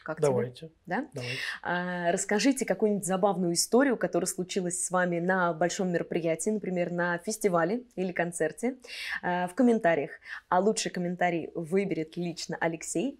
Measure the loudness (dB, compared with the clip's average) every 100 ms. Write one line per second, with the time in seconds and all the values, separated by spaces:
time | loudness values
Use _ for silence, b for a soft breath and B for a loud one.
0 | b 0 2 2 -2 -8 -18 _ -6 -4
1 | -4 -8 -8 -6 B B -4 -4 -2 -2
2 | 0 0 2 2 4 2 0 2 2 2
3 | 0 2 2 2 0 0 4 4 4 2
4 | 0 0 -2 -4 -4 -2 -2 -4 -2 0
5 | 2 0 2 2 2 2 0 0 0 0
6 | 0 -2 0 0 0 -2 -2 -2 -2 0
7 | 0 -2 -4 0 2 4 2 0 -4 -4
8 | -4 -2 -2 0 -2 -2 -4 -4 B B
9 | B B -2 -2 0 4 4 6 4 2
10 | 0 -6 B B B 4 4 2 -2 -2
11 | -4 0 0 0 -4 -8 -2 0 0 -2
12 | -4 -4 -6 -6 -8 -2 -2 -4 -4 -2
13 | -2